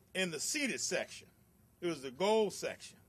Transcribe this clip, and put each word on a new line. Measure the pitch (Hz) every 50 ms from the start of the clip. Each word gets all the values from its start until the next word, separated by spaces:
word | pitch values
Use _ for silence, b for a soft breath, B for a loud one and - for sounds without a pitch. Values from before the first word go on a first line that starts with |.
| _ _ -
in | 185 190 180
the | 156 139
seated | - - - 302 285 226 151 117
section. | - - 175 135 107 - - - - - - _ _ _ _ _ _ _ _ -
It | 175
was | 170 160 139
the | 131 135
gold | 123 143 185 208 220 220 214 180 -
section. | - - 123 - - - - - - -